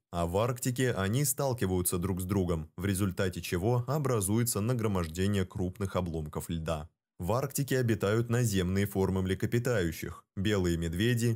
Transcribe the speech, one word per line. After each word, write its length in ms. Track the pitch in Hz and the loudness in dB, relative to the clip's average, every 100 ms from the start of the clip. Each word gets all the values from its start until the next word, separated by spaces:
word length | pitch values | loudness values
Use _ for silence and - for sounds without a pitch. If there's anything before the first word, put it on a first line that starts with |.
| _ | _
а 140 | 87 85 | -2 0
в 120 | 95 | 2
Арктике 540 | 120 123 131 127 127 | 0 0 -2 0 0
они 320 | 95 95 127 | 2 0 2
сталкиваются 760 | 147 - 135 117 95 92 87 90 | 0 0 -2 0 0 2 0 0
друг 220 | 87 90 | 0 -2
с 60 | 92 | 0
другом, 440 | 101 87 82 76 - | 0 2 -2 -4 -4
в 100 | 98 | -2
результате 560 | 95 101 90 95 87 | 0 0 0 -2 -4
чего 440 | - 110 107 123 120 | -4 -2 2 0 0
образуется 720 | 156 127 113 92 110 117 101 | -2 0 0 2 2 2 0
нагромождение 840 | 110 123 107 95 82 85 98 101 92 | 0 0 0 0 -2 0 0 0 -2
крупных 500 | - 90 - 95 90 | -2 -4 -4 -4 -2
обломков 540 | 90 80 76 80 - | -2 -4 -4 -6 -4
льда. 400 | 82 80 78 78 _ _ - | -4 -2 -4 -6 _ _ -6
В 120 | 87 | -2
Арктике 460 | 120 139 - 135 131 | 0 0 -2 0 0
обитают 520 | 117 107 98 113 117 | 2 2 2 2 2
наземные 560 | 117 117 95 90 98 101 | 2 2 2 2 2 0
формы 360 | 98 95 95 | 2 2 2
млекопитающих: 1040 | 92 95 107 120 123 110 85 - - - - - | 0 0 0 0 0 0 0 -2 -10 -12 -12 -4
белые 400 | 101 101 90 82 | 0 2 2 2
медведи, 600 | 85 85 117 120 117 | 0 0 2 2 0